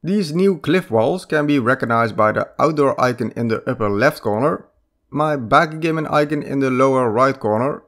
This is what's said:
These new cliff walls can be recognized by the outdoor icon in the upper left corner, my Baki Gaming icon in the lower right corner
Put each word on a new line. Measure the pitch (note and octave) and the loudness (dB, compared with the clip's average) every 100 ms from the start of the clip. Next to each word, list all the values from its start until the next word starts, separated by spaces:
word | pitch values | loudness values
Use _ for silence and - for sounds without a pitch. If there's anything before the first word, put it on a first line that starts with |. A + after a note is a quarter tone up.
These | D#3 G3+ E3+ | -2 -2 -2
new | D#3+ G3 F3 | 0 2 0
cliff | - F3 - | 0 0 2
walls | A2 A#2 F3+ - | 0 2 -2 -2
can | D#3 D3 | -2 2
be | D3 | 2
recognized | A#2 C3 A#2 A#2 A#2 G2 | 2 0 0 0 0 2
by | G#2+ | 2
the | G#2+ - - | 2 -4 0
outdoor | D3 D3+ C#3 A#2+ | 0 2 0 2
icon | B2+ A#2 A2 - | -2 0 -6 -4
in | A#2 | -2
the | A2 - | -2 -4
upper | A#2+ G#2+ | -4 -2
left | G2+ C3+ D#3 | 2 0 0
corner, | A2+ G#2+ C#3+ F#3 - _ _ _ _ | -4 -2 -2 -4 -10 _ _ _ _
my | C#3 D#3 D3 | -4 -2 -2
Baki | A2+ C#3 E3 D#3 | 2 2 2 -2
Gaming | D#3+ D#3+ D3+ | -4 -4 0
icon | D3+ D3 D3+ | 0 0 -2
in | - C#3 | -4 -2
the | C3+ | 0
lower | B2+ C3+ C3 B2 | 2 2 2 0
right | G#2+ C3+ C3 | 2 0 0
corner | A2 G#2+ C3 D#3 | -2 0 -2 -6